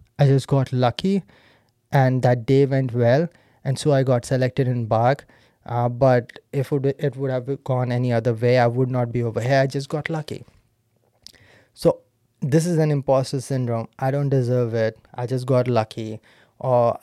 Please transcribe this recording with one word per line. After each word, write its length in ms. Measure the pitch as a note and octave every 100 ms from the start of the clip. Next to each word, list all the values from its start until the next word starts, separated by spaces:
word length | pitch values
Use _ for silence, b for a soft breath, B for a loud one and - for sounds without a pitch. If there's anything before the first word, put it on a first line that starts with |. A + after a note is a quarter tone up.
| _ -
I 80 | C#3+
just 200 | C#3 -
got 240 | C#3 B2+
lucky 500 | B2+ B2 - F#3+ G3 - b b b b b -
and 300 | C#3+ C3 B2+
that 220 | B2 B2 A2+
day 200 | C3+ C#3
went 280 | C3+ C3
well, 340 | A#2 A#2 C3+ E3+ b b b
and 160 | C#3 C3
so 120 | D3+
I 100 | C3+
got 220 | C3 B2 -
selected 420 | C3 B2+ - B2+
in 180 | B2 A2
bach. 400 | A2 A#2+ C#3+ - b b b -
Uh, 240 | A#2+ B2
but 420 | A#2+ C3+ B2 A#2+ - -
if 200 | C#3+ C3
it, 240 | C#3+ C3+ -
it 160 | D3+ B2
would 140 | C3+
have 320 | B2+ A#2+ C3+
gone 280 | - B2+ B2
any 220 | A#2+ B2
other 200 | A#2 A#2
way, 240 | A2 A#2+ B2+
I 80 | A#2+
would 240 | A#2+ B2+
not 200 | B2+ A#2+
be 120 | A#2+
over 180 | A#2 G#2
here. 180 | A#2+ C3+
I 80 | C3+
just 220 | C#3 C3+
got 200 | D#3 -
lucky." 360 | D#3+ D3 - - _ _ _ _ _ _ _ - b b b b
So 280 | - E3+ - _ _ _ -
this 240 | D3 D#3 E3+
is 120 | D#3+
an 140 | D#3
imposter 500 | C#3+ C3+ C3+ B2+ C#3
syndrome. 460 | - C3+ B2 A#2 A2+ -
"I 120 | C3+
don't 180 | C#3 C#3+
deserve 440 | C3+ A#2+ B2+ A#2+
it. 240 | A#2 A2 - _
I 120 | - A#2+
just 200 | C3 B2+
got 220 | B2+ B2
lucky," 540 | A#2 G#2+ - A2 A2 b b b b
or, 380 | C3+ B2 A#2+ -